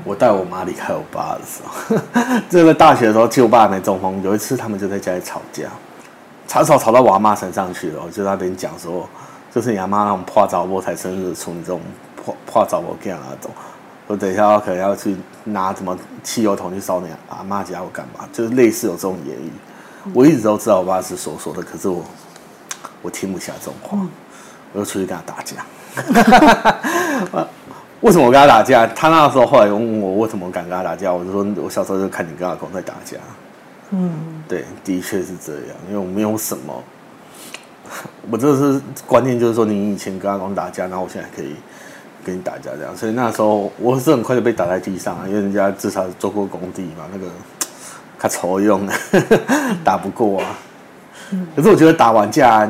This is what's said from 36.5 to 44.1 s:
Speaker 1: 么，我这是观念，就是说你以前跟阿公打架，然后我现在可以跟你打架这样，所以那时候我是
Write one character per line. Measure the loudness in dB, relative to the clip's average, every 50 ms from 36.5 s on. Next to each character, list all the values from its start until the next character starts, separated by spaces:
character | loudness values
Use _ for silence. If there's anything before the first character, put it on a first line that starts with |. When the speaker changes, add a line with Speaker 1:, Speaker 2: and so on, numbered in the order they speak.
| -10 -10
Speaker 1:
么， | -12 -14 -14 -14 -16 -18 -20 -20 -20 -20 -20 -20 -20 -20 -20 -20 -20 -20 -20 -20 -20 -20 -20 -20 -20 -18 -18 -16 -16 -18 -20 -20 -10 -6
我 | -6 0
这 | 2 2 2
是 | 4 2 2 0 0 -4 -10 -16 -16 -6
观 | 2 2 2 2
念， | 2 0 2
就 | 2 2
是 | 2
说 | 2 0
你 | 0 0 -2 -2 -2 -4
以 | -6
前 | -8 -10 -10 -6
跟 | -4 -4
阿 | -4 -2
公 | -4 -6 -6
打 | -6 -6 -6
架， | -6 -8 -8 -6
然 | -6 -8
后 | -8
我 | -8
现 | -8 -12
在 | -14 -14 -12
可 | -12
以 | -12 -10 -12 -14 -18 -20 -20 -20 -20 -20 -20 -20 -20 -20 -20 -16 -10
跟 | -10 -10 -6
你 |
打 | -8 -8 -10
架 | -10 -12 -12 -12 -10
这 | -10
样， | -12 -10
所 | -8 -6 -4
以 |
那 | -2 -2 -2 -2
时 | 0 0
候 | 2 2 2 2 0 -4 -6 -2
我 | 0 0 0 2
是 | 4 2